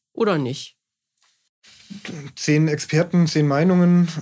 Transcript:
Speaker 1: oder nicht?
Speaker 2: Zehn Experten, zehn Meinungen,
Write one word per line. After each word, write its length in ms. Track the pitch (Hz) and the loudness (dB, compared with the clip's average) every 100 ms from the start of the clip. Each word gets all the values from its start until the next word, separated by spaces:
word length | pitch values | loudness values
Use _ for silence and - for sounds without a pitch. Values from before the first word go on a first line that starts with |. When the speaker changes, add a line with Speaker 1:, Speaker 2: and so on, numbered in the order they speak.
| _ | _
Speaker 1:
oder 240 | - 220 165 | -4 0 0
nicht? 400 | 127 139 - _ _ _ _ _ _ _ _ _ _ - - 196 - 170 139 - | -2 -8 -14 _ _ _ _ _ _ _ _ _ _ -20 -20 -18 -14 -14 -14 -8
Speaker 2:
Zehn 320 | - 151 156 | 0 2 2
Experten, 580 | 151 - 156 175 180 160 | -2 -2 -2 0 0 0
zehn 220 | 156 147 | 2 0
Meinungen, 600 | 143 175 180 175 175 170 156 | 2 2 4 4 4 2 -2